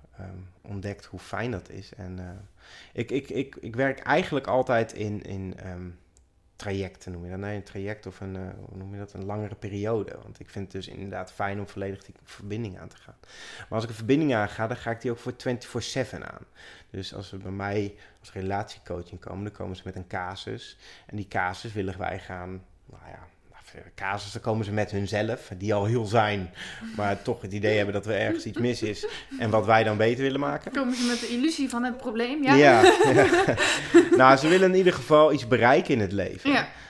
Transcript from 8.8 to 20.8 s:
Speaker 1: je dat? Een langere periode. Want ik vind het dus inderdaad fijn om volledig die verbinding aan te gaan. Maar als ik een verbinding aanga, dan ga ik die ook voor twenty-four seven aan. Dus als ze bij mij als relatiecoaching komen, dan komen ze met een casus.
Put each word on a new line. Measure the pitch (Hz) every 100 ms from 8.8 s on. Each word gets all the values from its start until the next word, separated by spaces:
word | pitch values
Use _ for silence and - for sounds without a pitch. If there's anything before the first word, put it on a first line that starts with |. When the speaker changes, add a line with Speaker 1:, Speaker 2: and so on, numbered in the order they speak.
| 95
Speaker 1:
je | 101
dat? | 101
Een | -
langere | 98 104 104
periode. | 101 107 101 104 113 95 -
Want | - 107
ik | -
vind | - 95
het | 95
dus | 92
inderdaad | - 98 95 92
fijn | - 101 101
om | 98
volledig | - 98 98
die | - -
verbinding | - - 101 104 113 87
aan | 82
te | -
gaan. | - - - - - -
Maar | -
als | 110
ik | 113
een |
verbinding | 107 110 143 156
aanga, | 117 101 - 113
dan | 120
ga | -
ik | 117
die | 127
ook | 117
voor | - -
twenty-four | 131 120 - 120
seven | - - 123 - -
aan. | - - - - - -
Dus | 98 95
als | - 98
ze | 95
bij | 95
mij | 98 98 104 101 - - _
als | -
relatiecoaching | 104 95 98 107 - - 87 87 90
komen, | - 92
dan | 104
komen | 107 95 92
ze |
met | - 92
een | 92
casus. | 98 90 95 - 113 - -